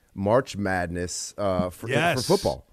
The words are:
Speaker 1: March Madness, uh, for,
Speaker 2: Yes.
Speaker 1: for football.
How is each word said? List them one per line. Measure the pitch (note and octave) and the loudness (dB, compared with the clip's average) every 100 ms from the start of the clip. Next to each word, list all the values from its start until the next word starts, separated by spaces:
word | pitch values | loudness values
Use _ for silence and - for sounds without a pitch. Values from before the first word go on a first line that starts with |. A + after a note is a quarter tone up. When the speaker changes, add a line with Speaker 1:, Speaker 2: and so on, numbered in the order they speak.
| _ | _
Speaker 1:
March | F#2 G2 B2 C#3 G2 | -2 4 4 2 -4
Madness, | G2 F#2 F2 F2 F2 - - - | -2 0 -2 -4 -4 -6 -10 -4
uh, | G2+ F#2 F2+ | 0 0 0
for, | - A2+ | -4 -2
Speaker 2:
Yes. | C3+ E3+ C3 - | 0 2 0 2
Speaker 1:
for | F#3+ | 2
football. | F#2+ B1+ - | 2 -4 -8